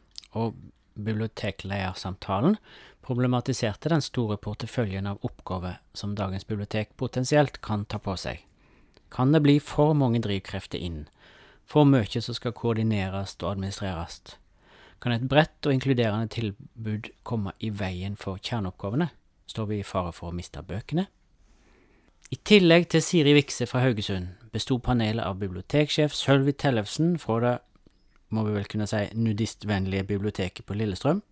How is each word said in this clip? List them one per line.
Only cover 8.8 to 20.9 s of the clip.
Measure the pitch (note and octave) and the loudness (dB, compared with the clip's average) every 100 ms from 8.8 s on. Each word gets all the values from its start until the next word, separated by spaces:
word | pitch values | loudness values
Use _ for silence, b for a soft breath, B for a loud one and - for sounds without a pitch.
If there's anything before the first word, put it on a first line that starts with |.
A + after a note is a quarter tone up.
| b b b | b b b
Kan | - B2+ | 0 4
det | D#3+ C#3+ | 6 6
bli | D3 | 4
for | - - D3+ D3+ | 2 2 4 4
mange | B2+ A#2 | 4 2
drivkrefter | G#2 G2 - F#2+ - - | 0 -4 -4 -8 -8 -8
inn? | F2+ D#2+ D2 b b b b b b | -6 -8 -12 b b b b b b
For | D3 C#3+ | 4 6
mye | C3+ G2+ A#2+ | 6 2 -2
som | A#2 A#2 | -6 -6
skal | B2 - | -8 -4
koordineres | A#2+ A2+ A2 G#2 F#2+ G2 F#2+ - | -2 0 2 0 -2 -4 -8 -6
og | F3 | -6
administreres? | G2+ F#2+ G2 G2 E2+ E2 - - - _ b b b b b | -4 -6 -6 -6 -6 -8 -12 -18 -20 _ b b b b b
Kan | B2 | -4
et | A#2 C3 | -2 2
bredt | C#3 D#3 _ D3+ | 4 4 _ 0
og | C3+ | 2
inkluderende | C3+ B2 A2+ G#2+ A2+ | 2 2 2 2 -2
tilbud | - A2 G2 - - A2 G#2+ - - | -2 -4 -4 -12 -10 -6 -6 -6 -14
komme | - A#2 G2 - | -6 -4 -4 -6
i | A2 | -6
veien | G2+ F#2+ F2+ G2 G2+ | -4 -4 -4 -6 -6
for | G2 F#2 | -8 -8
kjerneoppgavene? | - A#2 F#2+ - G2 B2+ E3+ - _ _ - | -6 -4 -4 -6 -4 -2 -2 -6 _ _ -14
Står | - G#2 | -8 -4
vi | G#2 | -4
i | F#2+ | -4
fare | F#2+ F2 | -4 -4
for | - F2 | -6 -8
å | E2+ | -8
miste | - C#2+ E2+ | -8 -12 -8
bøkene? | G2 - | -8 -4